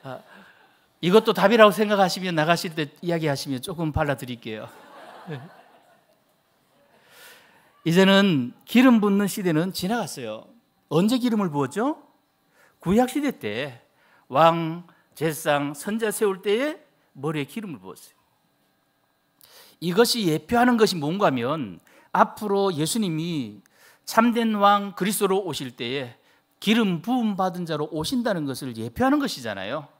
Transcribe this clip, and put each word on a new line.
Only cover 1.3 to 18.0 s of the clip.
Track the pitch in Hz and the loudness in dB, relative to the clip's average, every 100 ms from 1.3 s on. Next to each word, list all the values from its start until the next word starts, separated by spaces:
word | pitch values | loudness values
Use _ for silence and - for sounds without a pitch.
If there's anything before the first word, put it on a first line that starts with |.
답이라고 | 190 190 226 214 | 2 4 8 8
생각하시면 | 190 214 208 185 185 185 165 | 8 0 4 2 2 -4 0
나가실 | 156 170 185 160 | 2 2 0 -6
때 | 147 _ | -8 _
이야기하시면 | 175 170 160 135 - 131 | -4 -2 -2 -4 -4 -8
조금 | 120 165 160 | -8 -6 -4
발라드릴게요. | 151 151 139 127 120 117 107 117 - - - - - - 147 151 - - _ _ _ _ _ _ _ _ _ _ _ _ _ _ - - - _ _ _ _ | -2 -2 -2 -6 -12 -10 -12 -14 -18 -20 -20 -20 -20 -16 -16 -16 -20 -20 _ _ _ _ _ _ _ _ _ _ _ _ _ _ -20 -20 -20 _ _ _ _
이제는 | - 170 190 196 202 156 123 - - | 0 4 6 6 6 4 0 -6 0
기름 | 233 269 233 | 6 8 6
붓는 | 208 202 202 | 4 2 0
시대는 | 185 185 151 180 | -2 0 0 0
지나갔어요. | - 185 233 175 - 117 110 - _ _ _ _ | -4 -4 -4 -6 -8 -10 -10 -14 _ _ _ _
언제 | 151 202 254 | 0 2 2
기름을 | 240 220 196 | 0 0 -2
부었죠? | 147 135 190 247 311 _ _ _ _ _ _ _ _ | -2 -4 -2 -4 -4 _ _ _ _ _ _ _ _
구약 | 165 208 247 | 0 2 2
시대 | 294 285 - | 0 -4 -4
때 | 110 107 143 120 _ _ _ _ _ | -8 -6 -8 -12 _ _ _ _ _
왕, | 127 165 170 165 165 175 _ _ - | 4 4 4 -4 -6 -14 _ _ -6
제사장, | 160 143 165 147 143 | -4 -4 0 0 0
선자 | 147 - 220 220 | -6 -8 -4 -4
세울 | 202 214 190 | -2 -2 -2
때에 | 202 208 285 302 _ _ _ | -2 -2 -2 -6 _ _ _
머리에 | - 139 156 139 | -10 -6 -6 -6
기름을 | - 208 131 | -10 -12 -14
부었어요. | 92 - | -16 -20